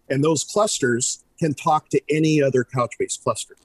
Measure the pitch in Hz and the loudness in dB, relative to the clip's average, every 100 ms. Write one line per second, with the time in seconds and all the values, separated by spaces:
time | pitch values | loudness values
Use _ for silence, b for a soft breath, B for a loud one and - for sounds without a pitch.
0 | - 139 156 156 - 202 208 - 127 120 | -6 0 0 0 -2 0 0 0 0 0
1 | - - _ - 160 135 165 156 - 143 | -2 -6 _ -4 -4 -2 0 0 0 -2
2 | - 156 156 151 139 127 120 131 120 - | 0 0 2 4 2 2 0 -2 -4 -4
3 | 95 - 127 113 - - | -6 -4 -4 -4 -8 -18